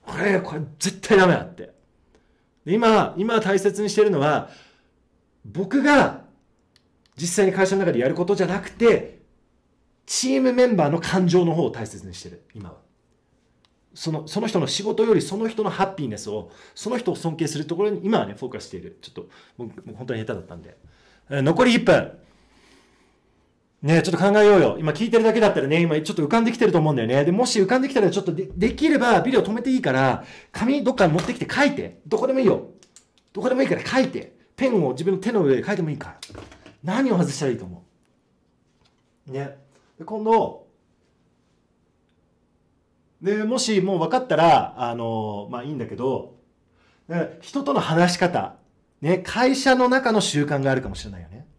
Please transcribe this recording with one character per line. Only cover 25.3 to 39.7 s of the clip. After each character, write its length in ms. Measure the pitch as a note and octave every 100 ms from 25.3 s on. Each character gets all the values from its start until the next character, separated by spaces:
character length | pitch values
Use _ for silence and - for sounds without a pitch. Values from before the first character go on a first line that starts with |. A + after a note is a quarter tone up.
け 80 | A3+
だ 80 | G#3
っ 40 |
た 60 | E3
ら 80 | C3+
ね、 140 | D#3+
今 180 | E3+ D3+
ち 100 | D#3
ょ 40 |
っ 20 | F3+
と 80 |
浮 60 | D3
か 100 | A3+
ん 60 | A#3
で 80 |
き 40 | A#3+
て 80 | G#3+
る 60 |
と 60 | E3+
思 120 | D#3
う 40 |
ん 20 | C3+
だ 60 |
よ 60 | A2+
ね。 160 | C3+ D3
で、 80 |
も 120 | F#3+ B3
し 140 | A3
浮 60 | F#3+
か 140 | B3+
ん 20 |
で 80 | C4+
き 40 |
た 60 | B3+
ら 100 | F#3+
ち 80 | F#3+
ょ 40 |
っ 20 |
と 80 | F#3+
で、 160 | D#3 - F3
で 180 | A3
き 140 | C#4 D#4
れ 100 | C#4+
ば 220 | A#3+ G3
ビ 140 | B3+
デ 40 | B3+
オ 60 |
止 80 | F#3+
め 100 | A3+
て 100 | C4+
い 80 | B3+
い 20 |
か 100 | D3+
ら、 320 | C3 C3+ A2 - - -
紙 280 | - A3+ C#4+ A3+
ど 80 |
っ 20 | C4
か 100 | F3+
持 100 | D3+
っ 20 |
て 120 | -
き 120 | B2 -
て 80 |
書 120 | - C#4+
い 100 | -
て。 240 | F2 - D3+
ど 100 | G#3+
こ 80 | C4
で 60 |
も 80 | C4
い 40 |
い 20 | A3+
よ。 260 | - - - _ - _ _ _
ど 80 | -
こ 80 | B3+
で 60 | B3+
も 60 |
い 40 | C4
い 20 |
か 80 | F3
ら 100 | -
書 140 | B3+
い 80 | G#3+
て。 300 | - - _ _ -
ペ 140 | C4
ン 160 | A3 C#3
を 60 |
自 120 | B2+
分 120 | E3+ F#3
の 20 |
手 160 | A3
の 100 | F#3+
上 140 | D3 B2+
で 80 | -
書 80 |
い 20 | G#2+
て 60 |
も 80 | D#3+
い 60 | C#3
い 20 |
か 140 | -
ら。 40 | - - - - - - _
何 300 | D#3 A3 C4+
を 60 | F#3
外 120 | C#3
し 80 | -
た 80 | C#3+
ら 40 |
い 40 | A2+
い 20 |
と 80 | F#2
思 180 | F2 _ _ _ _ _ _ _ _ _ _ _ _ _ _ -
う？ 40 |
ね。 240 | C3+ C#3+ - _